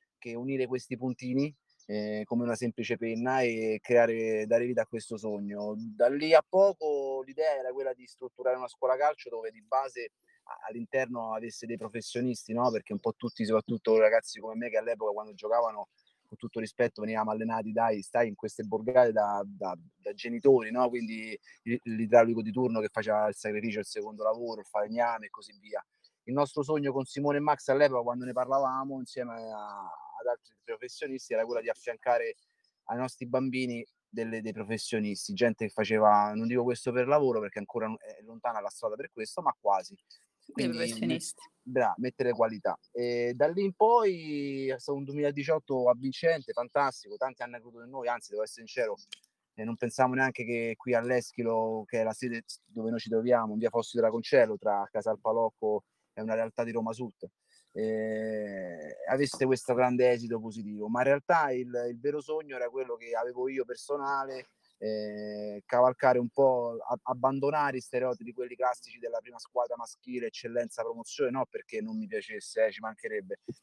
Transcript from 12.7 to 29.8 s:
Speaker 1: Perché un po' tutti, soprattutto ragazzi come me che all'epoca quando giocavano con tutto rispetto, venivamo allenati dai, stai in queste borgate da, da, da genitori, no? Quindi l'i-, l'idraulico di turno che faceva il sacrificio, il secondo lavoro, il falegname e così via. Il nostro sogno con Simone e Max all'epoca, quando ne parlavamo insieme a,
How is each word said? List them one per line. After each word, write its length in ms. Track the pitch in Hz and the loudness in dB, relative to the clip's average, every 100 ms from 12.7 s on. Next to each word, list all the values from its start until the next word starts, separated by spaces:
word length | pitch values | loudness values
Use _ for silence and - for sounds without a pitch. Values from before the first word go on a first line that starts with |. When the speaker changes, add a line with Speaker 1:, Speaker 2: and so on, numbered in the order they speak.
Speaker 1:
Perché 200 | 110 - | 0 -2
un 80 | 101 | -4
po' 140 | 113 - | -4 -4
tutti, 280 | 120 - | -6 -4
soprattutto 520 | 110 110 - 117 113 110 | 2 2 2 -2 4 8
ragazzi 420 | 110 113 - - | 8 6 2 -8
come 160 | 110 110 | -10 -6
me 140 | 120 | -2
che 80 | 107 | -2
all'epoca 340 | 113 107 107 | -2 -2 -2
quando 220 | 104 107 | -2 -6
giocavano 540 | 98 107 117 113 107 101 _ _ _ _ | -6 0 2 2 -2 -12 _ _ _ _
con 100 | - | -14
tutto 240 | 117 117 | -10 -6
rispetto, 420 | 110 - 120 - | -4 2 0 0
venivamo 280 | 107 110 107 | -2 0 0
allenati 420 | 110 113 113 107 | 0 -2 -2 -2
dai, 300 | 110 113 107 | 2 2 2
stai 260 | - 123 117 | 0 2 2
in 60 | |
queste 300 | 101 107 - | 0 -6 -6
borgate 480 | 107 110 113 127 120 | -4 -2 4 6 8
da, 300 | 107 104 101 101 | 6 2 0 -4
da, 300 | 98 95 87 85 _ | -6 -6 -6 -12 _
da 160 | 104 | -10
genitori, 580 | 104 120 120 139 127 110 | -8 -6 4 8 6 6
no? 180 | 123 123 | 0 2
Quindi 500 | 120 113 110 113 107 - - | 0 -4 -6 -8 -10 -14 -10
l'i-, 180 | 117 123 | -4 -4
l'idraulico 580 | 117 113 110 117 113 113 | -2 -4 6 8 8 4
di 100 | 110 | -2
turno 280 | 117 127 117 | 0 0 0
che 80 | 107 | -2
faceva 400 | 113 107 107 107 | -2 0 2 0
il 60 | |
sacrificio, 440 | 98 107 104 110 104 | -2 -4 -4 -4 -4
il 80 | 98 | -6
secondo 360 | 110 107 107 | -8 -8 -4
lavoro, 380 | 107 117 117 107 | -2 -2 -4 -8
il 60 | 98 | -6
falegname 600 | 104 107 117 117 113 107 | -4 -2 0 0 -2 -8
e 40 | |
così 260 | - 104 101 | -18 -20 _
via. 240 | 104 104 - _ _ _ | -10 -10 -10 _ _ _
Il 100 | - | -4
nostro 280 | 135 143 151 | -2 0 -2
sogno 300 | 139 156 139 | -2 0 0
con 120 | 135 | -2
Simone 340 | 131 139 143 143 | -4 -2 0 2
e 20 | |
Max 280 | 151 143 - | 2 0 2
all'epoca, 340 | 139 143 127 | 4 4 4
quando 220 | 120 120 | -2 -4
ne 80 | 123 | -4
parlavamo 640 | 120 127 139 131 131 135 135 | -2 0 2 0 -2 -4 -8
insieme 340 | 120 131 120 | -8 -8 -8
a, 460 | 113 113 107 104 101 | -8 -10 -10 -10 -10